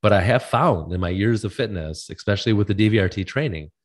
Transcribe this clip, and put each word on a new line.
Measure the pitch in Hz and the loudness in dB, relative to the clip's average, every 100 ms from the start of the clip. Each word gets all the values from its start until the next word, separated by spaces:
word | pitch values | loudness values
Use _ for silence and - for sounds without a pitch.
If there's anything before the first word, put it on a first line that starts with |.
But | 107 | 4
I | 101 | 4
have | 92 123 | 4 2
found | - 120 165 101 76 | 2 2 2 2 -2
in | 90 | -4
my | 90 | -2
years | 92 104 113 107 | 0 0 0 -2
of | |
fitness, | - 110 98 78 80 - | -4 -6 -4 -8 -10 -12
especially | - - 101 - | -10 -2 -2 2
with | 107 101 | 2 2
the | |
D | 101 110 | 2 4
V | 107 | 4
R | 95 | 2
T | - | -2
training | 92 - 147 85 76 _ | -6 -4 -4 -6 -12 _